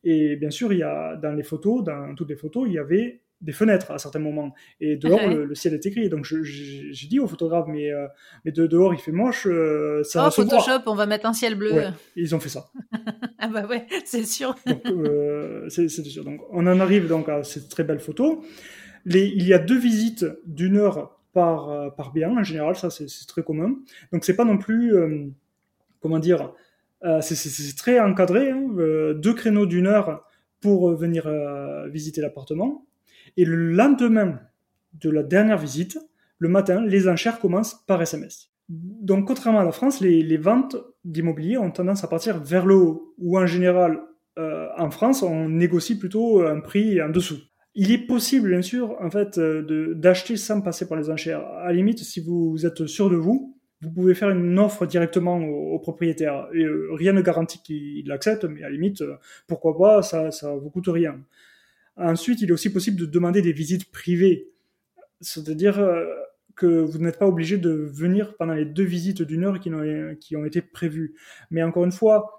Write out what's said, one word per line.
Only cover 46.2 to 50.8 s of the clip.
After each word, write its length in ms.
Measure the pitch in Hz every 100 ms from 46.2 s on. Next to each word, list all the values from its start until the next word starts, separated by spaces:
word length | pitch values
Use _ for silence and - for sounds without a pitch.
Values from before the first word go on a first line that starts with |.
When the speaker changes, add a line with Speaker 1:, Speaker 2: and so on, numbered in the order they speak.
| 233 208
Speaker 1:
un 180 | 165 151
prix 400 | - 202 220 185
en 80 | 139
dessous. 300 | 165 175 143 - _ _
Il 180 | - 190
est 140 | 240 240
possible, 440 | 247 - 269 208
bien 120 | 180
sûr, 340 | 185 247 233 -
en 80 | 175
fait, 300 | 196 202 180
euh, 240 | 160 156
de, 320 | 151 156 160
d'acheter 420 | 165 175 180 - 220
sans 240 | - 214
passer 280 | 196 165